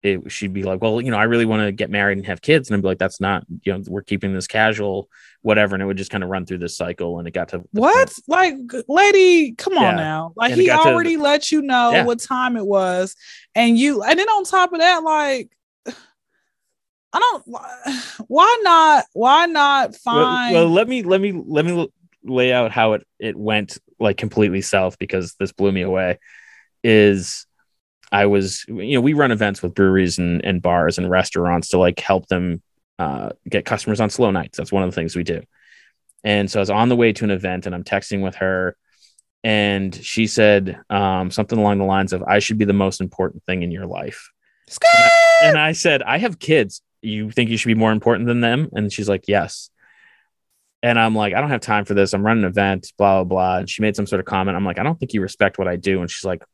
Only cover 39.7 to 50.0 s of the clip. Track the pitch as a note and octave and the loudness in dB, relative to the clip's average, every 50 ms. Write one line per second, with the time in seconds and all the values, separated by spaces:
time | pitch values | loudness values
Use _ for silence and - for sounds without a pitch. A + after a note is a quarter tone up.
39.7 | G2+ G2 G2 F#2+ F2 - - - - - A2+ G#2+ - - A2 G#2+ G#2 G2+ F#2+ F#2+ | 0 -2 -4 -6 -8 -10 -12 -8 -4 -2 -2 -2 2 2 4 4 4 4 2 -2
40.7 | F#2 - _ _ G#2 G2 G2 F#2+ F#2+ F#2 F#2 F2+ - - G#2 - A#2+ A2 G#2 G#2 | -8 -12 _ _ -2 0 0 0 0 -2 -4 -4 -4 -4 -4 -2 0 0 2 2
41.7 | G2+ G2 G2 F#2+ F#2+ G2 F#2+ F#2+ F#2+ F2+ - - G2+ G#2 G#2 - A2+ G#2+ G#2+ G2+ | 2 2 0 0 0 0 0 -2 -4 -6 -2 2 2 2 2 0 -2 0 0 2
42.7 | G2 G2+ F#2+ G2 F#2 - F#2+ F#2 - - F#2 - - - _ - F#2 F2+ F2 F2 | 2 2 0 0 -2 -4 -8 -10 -4 -4 -4 -4 -4 -10 _ -6 -4 -4 -4 -6
43.7 | E2+ F2+ F#2+ F2+ F#2 F2+ - - - - - - _ _ _ _ _ _ _ _ | -6 -8 -10 -10 -10 -10 -10 -12 -14 -16 -20 -20 _ _ _ _ _ _ _ _
44.7 | - - - E5+ E5+ E5+ E5+ E5+ E5+ E5+ E5+ E5 E5 E5 E5 E5 D5+ - - D#3 | -6 2 4 4 6 6 6 6 6 6 6 6 6 6 6 6 4 4 2 0
45.7 | D#3+ - - F3 D3 C3 - - B2+ E3 A3+ A#3+ E3+ _ - - D#3 D3+ A2 F#2+ | -2 2 2 2 2 2 0 0 -2 0 -2 -4 -6 _ 0 2 2 2 2 0
46.7 | - - _ _ _ _ - A2 G#2+ G#2+ G#2+ G#2+ A2 - A#2+ A2+ A#2 A2 - B2 | -6 -16 _ _ _ _ -8 -8 -6 -6 -6 -2 0 0 0 0 0 -2 0 2
47.7 | A2 A2 A2 A2 A2 G#2+ - A#2 A#2 F#2+ A#2 A#2+ A#2+ A#2+ A#2+ A#2 A#2 C3+ D#3 - | 2 4 4 2 2 2 2 2 2 2 0 -2 0 0 0 0 0 0 -2 -4
48.7 | - G#2 G#2+ G2+ - - G#2 G2+ G2 F#2 _ - G2+ G2 D#2 - - - - - | -4 -4 -4 -4 -4 -6 -2 -2 -2 -2 _ 0 0 0 0 -2 -10 -16 -18 -20
49.7 | _ _ _ _ _ _ | _ _ _ _ _ _